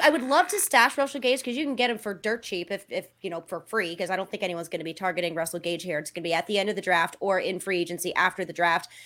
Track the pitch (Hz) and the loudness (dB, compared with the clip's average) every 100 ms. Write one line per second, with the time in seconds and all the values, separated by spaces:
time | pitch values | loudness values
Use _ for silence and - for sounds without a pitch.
0 | 294 302 254 302 349 427 - 240 254 285 | 8 4 4 4 4 0 4 6 6 4
1 | 277 277 247 262 254 247 294 247 240 220 | -2 0 0 0 0 -2 -2 0 0 0
2 | 208 185 214 233 - 180 175 196 - 190 | -6 -4 -4 -4 -4 -6 -4 -8 -6 -8
3 | 196 _ 190 170 - 170 - 220 175 170 | -8 _ -8 -8 -8 -10 -4 -2 -2 -4
4 | 180 185 196 202 190 170 170 165 165 160 | -2 -2 -2 -4 -4 -4 -6 -6 -6 -4
5 | 185 175 175 160 165 175 170 165 180 151 | -2 0 -2 -2 -4 -4 -4 -4 -2 -4
6 | 196 175 165 165 175 202 202 202 190 170 | -4 -6 0 0 0 0 0 -2 2 4
7 | 170 - 196 185 180 180 196 180 170 175 | 2 0 0 2 2 -4 -2 -2 0 -2
8 | 185 - 185 185 170 165 175 165 - - | -2 2 2 2 -6 0 2 2 -2 -18